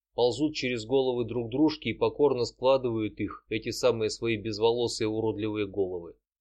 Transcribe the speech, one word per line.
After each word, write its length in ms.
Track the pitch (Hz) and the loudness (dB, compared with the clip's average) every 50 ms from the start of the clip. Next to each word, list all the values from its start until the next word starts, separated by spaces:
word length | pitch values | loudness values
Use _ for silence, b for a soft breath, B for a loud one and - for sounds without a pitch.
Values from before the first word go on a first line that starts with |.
| _ _ _ | _ _ _
ползут 400 | 117 120 123 110 127 156 147 151 | 2 2 2 2 2 -2 -2 -2
через 300 | - 135 123 123 113 107 | -2 -2 -2 -2 -4 -2
головы 400 | 113 135 135 131 127 120 120 117 | 0 2 2 2 2 0 0 -2
друг 260 | 107 113 123 117 110 | -2 -4 -4 -4 -2
дружки 380 | 120 139 156 151 151 - - 117 | 2 2 2 2 2 0 -4 -4
и 60 | 107 | -2
покорно 500 | - 113 110 - - 147 139 131 123 117 | 0 0 0 2 4 4 4 4 2 -2
складывают 760 | - - - 123 135 135 131 123 120 113 110 107 101 - - | -4 -4 0 2 4 4 4 2 0 -2 -2 -2 -4 -4 -6
их, 240 | 104 95 - - - - | -6 -6 -6 -10 -8 -6
эти 220 | 110 110 - 120 | -6 -6 -4 -6
самые 400 | 107 - 131 123 113 113 110 104 | -2 2 2 2 2 2 0 -2
свои 260 | - - 113 117 113 | -2 -2 -2 -2 -2
безволосые 720 | 104 95 113 104 101 113 117 120 123 120 110 - - 113 107 | -2 -4 -6 -2 2 2 2 2 2 0 -2 -2 -2 -2 -2
уродливые 580 | 107 110 113 110 98 101 107 107 107 107 104 | 0 0 -2 -2 -2 -2 -4 -4 -2 -2 -4
головы. 500 | 95 98 101 95 90 90 85 85 80 - _ _ _ _ _ | -2 0 -2 -2 0 -2 -6 -10 -12 -16 _ _ _ _ _